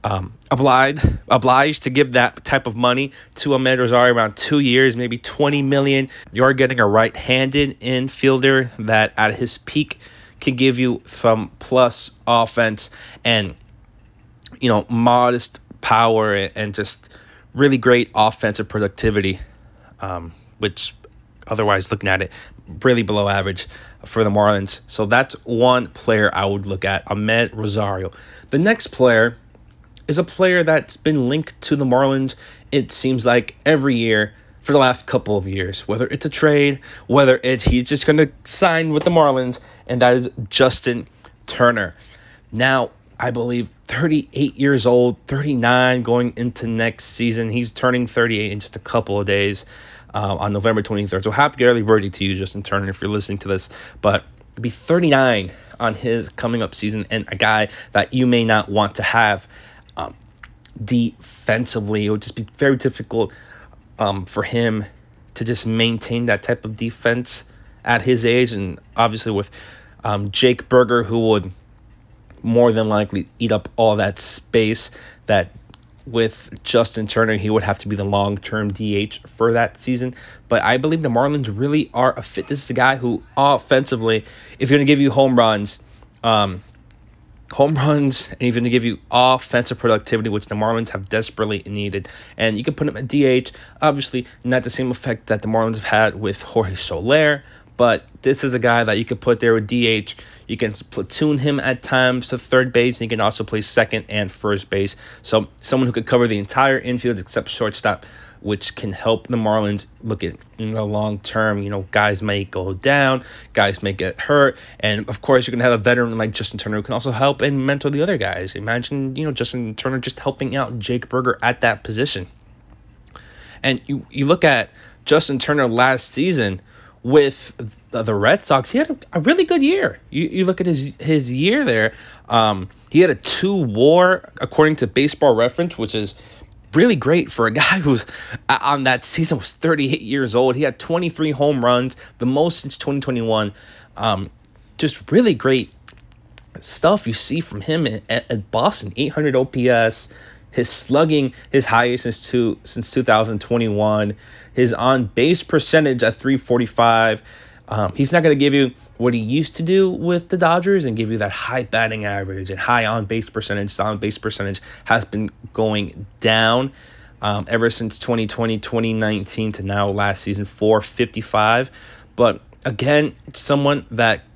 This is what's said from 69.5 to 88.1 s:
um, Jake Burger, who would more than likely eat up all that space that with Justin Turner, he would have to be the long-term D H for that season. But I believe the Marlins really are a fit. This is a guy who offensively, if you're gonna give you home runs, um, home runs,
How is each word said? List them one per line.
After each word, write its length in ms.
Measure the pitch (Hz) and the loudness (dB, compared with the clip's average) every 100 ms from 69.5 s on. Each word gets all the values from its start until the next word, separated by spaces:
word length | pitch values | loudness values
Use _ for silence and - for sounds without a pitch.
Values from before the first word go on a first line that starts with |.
| - - - - - | -14 -20 -20 -20 -10
um, 260 | 113 104 101 | -6 -4 -4
Jake 400 | - 127 123 - | 2 2 2 2
Burger, 320 | 127 120 120 | 4 4 2
who 160 | 107 117 113 | 0 0 2
would 240 | 107 95 - _ - - - _ - _ - | 2 0 -16 _ -20 -20 -20 _ -20 _ -10
more 300 | 113 117 120 | 0 4 4
than 160 | 110 110 | 4 0
likely 380 | 104 101 98 - - | 0 -2 -4 -8 -6
eat 140 | 117 | -2
up 160 | 107 - - | -2 -2 0
all 200 | 110 107 | 2 2
that 220 | 101 104 | -2 -2
space 720 | - - - 117 110 113 - - - - - | -4 -4 -2 0 0 -2 -8 -14 -20 -18 0
that 240 | 101 87 - - - _ - - | 0 0 -12 -20 -20 _ -20 -6
with 420 | 117 113 - - - | -2 -2 -4 -20 -12
Justin 440 | - 117 113 113 107 | 0 0 2 -2 -4
Turner, 300 | 113 113 107 | 0 0 0
he 140 | 104 | 0
would 120 | 110 | 0
have 160 | 95 98 | 0 -6
to 60 | 101 | -6
be 100 | 101 | -6
the 80 | |
long-term 640 | 98 101 101 104 - 110 104 | -2 0 -2 -4 -6 -6 -4
D 260 | 98 107 101 | -4 -4 -4
H 240 | 107 - - | -4 -10 -20
for 260 | - 117 | -2 0
that 300 | 117 117 - | 2 0 -4
season. 320 | - 123 127 127 - - - | -6 -4 -4 -8 -20 -20 -2
But 140 | 117 | 0
I 160 | - 202 | 2 0
believe 240 | 156 160 | 0 -2
the 80 | 151 | 0
Marlins 440 | 117 139 147 120 | 0 0 0 -4
really 360 | 101 139 151 - | -4 0 0 -2
are 260 | 120 127 - | 0 0 0
a 40 | |
fit. 240 | - - - | -10 -10 -8
This 180 | 139 | -8
is 60 | - | -4
a 20 | |
guy 240 | 131 127 131 | 2 2 2
who 260 | 123 113 - - | -2 -4 -6 0
offensively, 880 | 139 135 - 135 131 123 113 110 - - - - | 2 2 2 0 2 -2 0 -2 -4 -20 -20 -6
if 120 | 131 | 2
you're 80 | 143 | 4
gonna 80 | 139 | 6
give 140 | 143 | 4
you 100 | 143 | 4
home 280 | 117 135 123 | 4 4 6
runs, 440 | 113 107 104 - - - - _ | 4 2 -2 -8 -16 -20 -20 _
um, 380 | 117 110 98 90 - - - - - - - - - | 0 2 2 -4 -16 -20 -20 -20 -20 -20 -20 -20 -16
home 220 | - 143 | 0 2
runs, 560 | 151 143 147 143 | 2 2 2 0